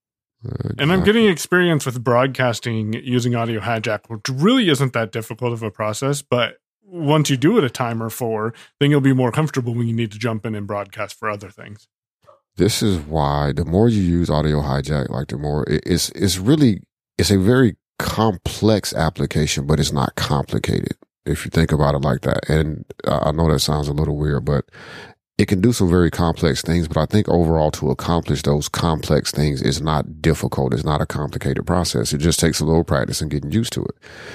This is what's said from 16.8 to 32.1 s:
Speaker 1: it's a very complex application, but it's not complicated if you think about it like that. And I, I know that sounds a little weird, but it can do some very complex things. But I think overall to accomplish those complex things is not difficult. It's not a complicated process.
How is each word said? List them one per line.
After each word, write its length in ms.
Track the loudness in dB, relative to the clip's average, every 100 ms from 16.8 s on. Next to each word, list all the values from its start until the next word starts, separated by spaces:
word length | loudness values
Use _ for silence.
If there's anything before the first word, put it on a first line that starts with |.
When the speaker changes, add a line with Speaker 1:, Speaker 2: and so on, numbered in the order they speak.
| -4 _ _ -2
Speaker 1:
it's 100 | 2
a 60 | 4
very 400 | 4 4 4 0 _ -8
complex 920 | -4 0 0 0 -6 0 2 2 0
application, 760 | -2 -2 -2 -2 -2 -2 -2 0
but 120 | 0
it's 140 | 0
not 220 | 0 -2 -4
complicated 840 | -2 -2 -2 -4 -2 -2 -4 -8 _ _
if 220 | -6 -6 -2
you 60 |
think 200 | 0 2
about 220 | 2 2 2
it 40 |
like 200 | 0 -2
that. 280 | -2 -2 0
And 340 | 0 0 -4 -10 -8 -2
I, 220 | 0 0
I 20 |
know 160 | 2 2
that 80 | 2
sounds 280 | 0 0 -2
a 60 |
little 240 | -2 -2 -2
weird, 260 | -2 -2
but 220 | 0 -2 -4 -12 -20 -18 -20 _ _ -2
it 100 | 0
can 140 | 2
do 100 | 2
some 160 | 2 4
very 200 | 4 4
complex 500 | 2 0 2 0 0
things. 260 | 0 0 0
But 100 | 0
I 80 | 2
think 240 | 2 2
overall 400 | 2 4 2 0
to 180 | 0 -2
accomplish 500 | -2 0 -2 0 -2
those 260 | 0 0 -2
complex 640 | -2 0 0 0 0 0
things 300 | 0 0 0
is 200 | -2 -2
not 400 | 0 -2 -4 -2
difficult. 520 | 0 0 -2 -2 -2
It's 100 | -2
not 160 | -2 -2
a 40 | -2
complicated 600 | -4 -6 -4 -4 -2 0
process. 440 | 0 0 -2 -2